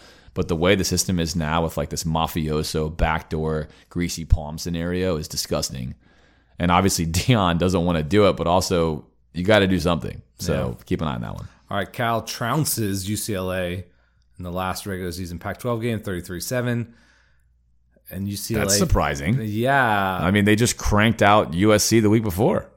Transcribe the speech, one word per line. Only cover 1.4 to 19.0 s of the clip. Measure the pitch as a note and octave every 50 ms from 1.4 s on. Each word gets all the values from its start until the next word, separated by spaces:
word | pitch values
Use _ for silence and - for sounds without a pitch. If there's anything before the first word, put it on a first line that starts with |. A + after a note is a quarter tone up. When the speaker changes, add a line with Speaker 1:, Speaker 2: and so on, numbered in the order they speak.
| D#2 D2+ D#2 E2+ E2
Speaker 1:
with, | D#2+ - -
like, | D2 -
this | E2 D#2 -
mafioso, | E2 D#2+ D#2+ D#2+ E2 - F2 D#2 D2+ D2+ D2+ D#2 - - D#2+ D#2 D#2 D#2+
backdoor, | - D#2+ D#2+ D#2+ D#2+ - - - D#2 D#2 D#2 D#2 D#2 D2+ - - - - _
greasy | - F2 F2 E2 - - D#2+
palm | D2 - - D2+ D2 D#2 E2
scenario | - F2 E2+ E2 E2+ F2 F2+ F2+ F#2 F#2 F2+ D#2
is | D#2 -
disgusting. | - - - - E2+ D2+ D2 - - C2+ B1 B1+ D#2 - _ _ _ _ _ _ _ _ _ _ _ -
And | E2+ F2
obviously | F2 F2+ F#2 G2 - - E2+
<laughs> | D#2+
Deion | D#2+ F2+ - - B2+ A2 G2 F2 E2+ E2+
doesn't | F2 F#2 F2+ F#2 E2+
wanna | F2+ F2 D#2+ D#2
do | C#2+ F2+ G#2 G#2 F#2+
it, | E2 -
but | E2+ E2+
also | F2 F#2+ F2+ - G2 F2 E2 E2 D#2 C2+ - _ _ _ _ _ _
you | E2 F2+
gotta | F#2+ G#2+ G#2 G2 F#2+
do | F#2+ F2+
something. | D2 F2 E2+ D2+ - - - - - _ _ _
So | - F2 D2+ C2+ C2 B1 A#1 -
Speaker 2:
Yeah. | -
Speaker 1:
keep | - F#2 -
an | E2 D2+
eye | C2
on | A#1
that | A#1 G#1 G1+
one. | G1+ - - _ _ _ _
Speaker 2:
All | G2 G2+
right, | F#2+ -
Cal | - - B2 A#2 A#2 A2+
trounces | - - - - B2 A#2 B2+ D#3 D3+ - - - A2+ G2+ G2 G2 F#2 F#2+
U | G#2+
C | G2+ - - G#2+
L | F#2 F#2 F#2
A | F#2 F#2 F#2 F2 F2+ F#2+ F#2+ - _ _ _ _ _ _ _ _ _ -
in | F2+
the | F2
last | E2+ F#2 F#2 F#2 F2 - -
regular | G#2 F#2+ F2+ F#2 F2+
season | E2 F2+ F#2+ E2+ F2 D#2+
Pac-twelve | - G#2 F#2 - - B2 A#2+ A2+
game, | A2 B2 A2+ G#2
thirty-three | G#2+ G#2+ F#2+ F2 E2+ - F#2 E2+
seven. | - - C3 B2 A#2+ B2 A#2+ A#2+ A#2 - - _ _ _ _ _ _ _ _ _ _ _ _ _ _ _ _ _ _ _ _ _ _ -
And | F2 F#2 G2 G2+
U | G2+
C | G2+ - - A2+
L | G#2+
A, | G2+
Speaker 1:
That's | G2 G2 G2+
surprising. | - - - G2+